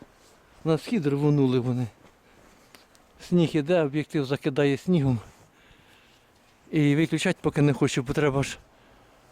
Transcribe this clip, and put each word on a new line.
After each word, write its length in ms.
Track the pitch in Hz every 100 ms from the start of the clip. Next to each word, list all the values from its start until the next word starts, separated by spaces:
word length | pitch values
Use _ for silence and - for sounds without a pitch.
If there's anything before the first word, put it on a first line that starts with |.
| - _ _ _ _ _
На 140 | 160 156
схід 300 | - 233 143
рвонули 520 | 139 147 147 135 127
вони. 280 | 123 123 117 - - _ _ _ - - _ - _ _ _ _
Сніг 300 | - 175 165
іде, 300 | 160 143 180
об'єктив 420 | 147 147 143 160 131
закидає 520 | 143 160 135 143 135
снігом. 420 | - 175 135 117 - - _ _ _ - _ - _ _ _ _ _ _ -
І 240 | 160 143 143
виключати 440 | 160 160 190 -
поки 200 | 156 156
не 120 | 147
хочу, 300 | 135 143 -
бо 100 | 123
треба 300 | 151 147 135
ж... 140 | 135 - - _ _ - _ _ _